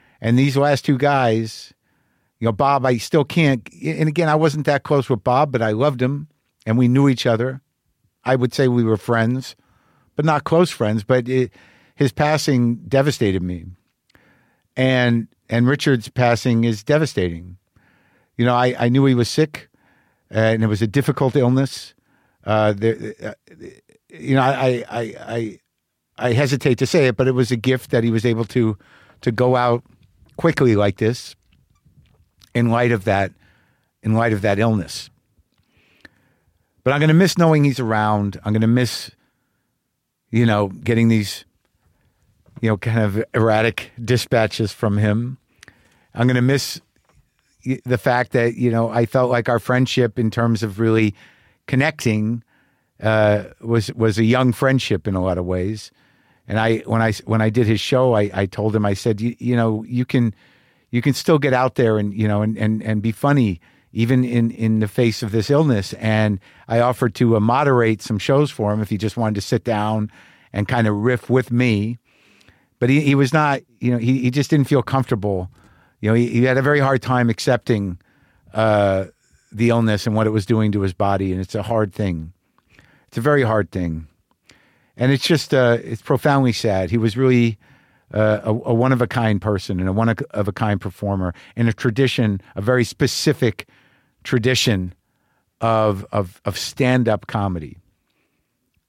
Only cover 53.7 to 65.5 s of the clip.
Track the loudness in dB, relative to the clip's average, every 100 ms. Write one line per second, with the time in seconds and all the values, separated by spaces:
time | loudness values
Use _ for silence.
53.7 | -2 -2 -2 0 2 2 2 2 2 0
54.7 | 0 0 -4 -4 -4 -2 -2 -2 -4 -4
55.7 | -8 -14 _ _ _ _ _ -6 -2 0
56.7 | 0 -2 0 0 -2 -2 0 0 2 2
57.7 | 0 0 0 2 2 0 -2 -4 -2 -2
58.7 | 0 0 -2 -2 -2 -4 -6 -2 0 0
59.7 | -2 -4 -6 -2 0 0 -2 _ _ _
60.7 | _ _ -2 0 0 2 2 2 0 0
61.7 | 2 2 2 -2 -2 0 0 -2 -2 -2
62.7 | -2 -2 -4 -4 -2 0 2 2 -2 _
63.7 | _ _ -4 0 2 2 0 0 0 0
64.7 | 0 0 0 0 0 -4 -2 0